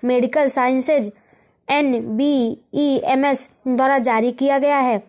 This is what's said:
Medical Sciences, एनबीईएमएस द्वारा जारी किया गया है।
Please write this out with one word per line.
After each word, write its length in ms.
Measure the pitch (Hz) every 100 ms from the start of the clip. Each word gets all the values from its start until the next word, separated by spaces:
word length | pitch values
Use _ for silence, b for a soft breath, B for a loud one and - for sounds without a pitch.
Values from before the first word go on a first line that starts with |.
Medical 460 | 247 247 247 302 285
Sciences, 600 | 277 254 262 254 302 208 - b b b b -
एनबीईएमएस 1800 | 285 294 240 226 220 285 285 233 - _ - 294 269 - 262 277 269 - _ -
द्वारा 300 | 254 262 277
जारी 320 | 240 226 233
किया 260 | 247 277 277
गया 200 | 285 285
है। 240 | 254 214